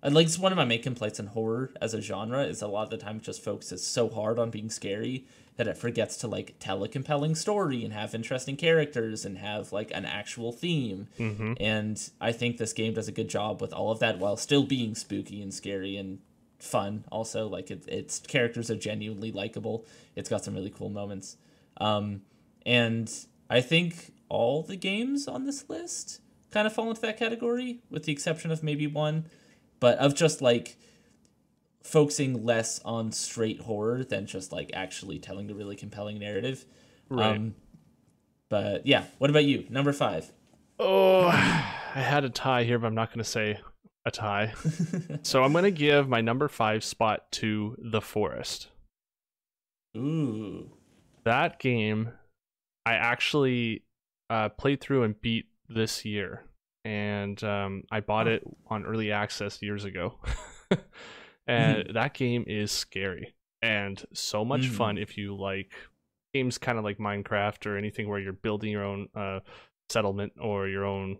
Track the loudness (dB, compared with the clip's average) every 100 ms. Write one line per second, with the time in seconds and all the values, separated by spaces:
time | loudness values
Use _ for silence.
0 | 6 6 6 4 2 4 2 2 0 -4
1 | -4 -6 -6 -2 -2 -2 -4 -4 -4 -4
2 | -6 -6 -4 -2 -2 -4 -4 -4 -4 -6
3 | -8 -10 -10 -8 -6 -6 -8 -8 -4 0
4 | 0 0 0 0 0 -2 -8 -8 -6 -4
5 | -4 -6 -10 -20 -20 -4 -2 -2 -2 0
6 | -2 -2 -6 -6 -8 -12 -6 -4 -4 -6
7 | -2 0 2 0 0 0 0 -2 -4 -6
8 | -6 -6 -4 -4 -4 0 4 4 4 0
9 | -2 -4 -8 -8 -6 -6 -4 -6 -4 -6
10 | -4 -6 -8 -6 -6 -4 0 0 0 -4
11 | -10 -4 -4 -2 -4 0 2 2 0 -4
12 | -8 _ -2 0 -2 -2 -4 -2 -2 -2
13 | -4 -4 -2 -2 -2 -4 -6 -4 -2 2
14 | 2 2 0 0 4 4 4 0 -2 -4
15 | -6 -6 -6 -10 -10 -10 -6 -6 -4 -6
16 | -8 -10 _ _ _ _ -2 -2 0 -6
17 | -6 -6 -4 -4 -4 -6 -8 -12 -8 -8
18 | -6 -10 -2 2 2 0 -4 -4 -4 -6
19 | -6 -6 -6 -6 -6 -6 -6 -6 -8 -20
20 | -14 -12 -4 -4 -4 -6 -8 -8 -10 -8
21 | -8 -10 -12 -20 _ _ _ -2 2 2
22 | 0 -6 -10 _ _ _ 4 6 6 2
23 | -2 -8 -14 _ _ 2 4 2 2 -4
24 | -16 -20 _ 2 2 2 -4 -6 -4 -2
25 | -2 -2 -4 -6 -6 -6 -8 -10 -8 -10
26 | -10 -16 _ _ _ 0 0 0 -2 -2
27 | -4 -2 -2 0 0 0 -2 -8 _ -6
28 | -4 -2 -2 -2 -2 -2 -2 0 -2 0
29 | 0 0 -4 -14 _ _ _ _ 6 8
30 | 4 6 2 4 4 4 2 -18 -20 _
31 | _ _ _ _ _ _ _ _ 2 6
32 | 6 4 0 0 2 2 2 -4 -4 -2
33 | -2 -4 -6 0 0 0 -4 -2 0 0
34 | -2 -4 -4 -8 -8 -8 -6 -8 -8 -10
35 | -10 -10 -10 -10 -10 -10 -10 -10 -12 -8
36 | -8 -8 -4 -2 -2 -6 -12 -20 -20 _
37 | _ 2 2 2 -2 -8 -18 -20 _ _
38 | _ _ _ _ _ 0 0 -2 4 2
39 | 2 0 4 6 6 2 0 0 2 2
40 | 0 0 -6 -18 _ _ _ _ 4 8
41 | 8 8 8 8 6 4 0 -6 -6 -2
42 | 2 2 2 0 2 4 4 2 2 0
43 | -2 -2 -4 0 0 -2 -8 -20 _ _
44 | -6 -4 -2 0 0 -2 -4 0 -2 -2
45 | -6 -8 0 4 6 6 4 4 6 6
46 | 6 4 4 2 0 2 2 2 -2 2
47 | 2 2 _ -2 0 0 -2 -6 -2 -2
48 | 0 0 0 -2 -6 -8 -12 -20 -20 _
49 | _ _ _ _ _ _ _ _ _ -4
50 | -2 0 0 -2 -6 -10 -14 -20 _ _
51 | _ _ 2 2 2 0 0 2 2 0
52 | -2 -8 _ _ _ _ _ _ 2 2
53 | 4 2 2 4 4 2 0 -2 _ _
54 | _ _ _ 0 0 2 2 2 2 2
55 | 4 0 0 -2 -2 _ _ -2 0 -2
56 | -4 -4 -4 -8 -16 _ _ _ -6 -4
57 | -2 -2 -4 -4 -2 -2 -2 -6 -4 -6
58 | 0 2 4 2 -2 -18 -6 -6 -2 -2
59 | 0 0 0 -4 -6 -6 -6 -6 -6 -4
60 | -4 -4 -6 -6 -8 -20 0 0 0 -20
61 | -18 -18 -20 _ 0 4 6 4 2 0
62 | 0 0 2 2 0 -2 -2 -2 -4 -4
63 | -4 -6 -12 _ _ _ 0 0 -2 -6
64 | -10 -8 -4 -2 0 2 0 2 0 0
65 | -4 -6 -8 -4 -4 -4 -6 -14 -20 _
66 | _ _ _ 0 0 -2 -2 -2 -2 -2
67 | -2 -4 -2 0 0 -2 -4 -4 -4 -4
68 | -4 -4 -4 -6 -4 -2 -2 -2 -4 -6
69 | -8 -8 -6 -6 -10 -20 -20 _ _ 0
70 | 2 0 -4 -6 -4 -2 -2 -2 -2 -2
71 | -6 -8